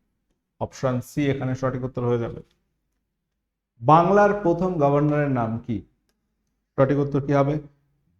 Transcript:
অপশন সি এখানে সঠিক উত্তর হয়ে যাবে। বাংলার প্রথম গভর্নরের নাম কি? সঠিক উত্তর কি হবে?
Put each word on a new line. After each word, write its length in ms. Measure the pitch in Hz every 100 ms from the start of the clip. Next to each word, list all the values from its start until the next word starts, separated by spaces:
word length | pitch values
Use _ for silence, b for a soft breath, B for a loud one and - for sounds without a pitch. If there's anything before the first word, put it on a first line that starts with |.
| _ _ _ _ _ -
অপশন 420 | 113 - 131 123
সি 280 | - - 143
এখানে 260 | 131 131 127
সঠিক 280 | 131 127
উত্তর 220 | 127 127 120
হয়ে 140 | 120
যাবে। 220 | 117 - - _ _ _ _ _ _ _ _ _ _ _ _ -
বাংলার 520 | 117 160 170 202 208 202
প্রথম 300 | 170 165 185
গভর্নরের 580 | 175 143 143 147 147 143
নাম 280 | 127 113 113
কি? 220 | - 104 - _ _ _ _ _ _ _ _ -
সঠিক 180 | 131 143
উত্তর 280 | 139 143 143
কি 80 |
হবে? 260 | 143 139 151 - _ _ _ _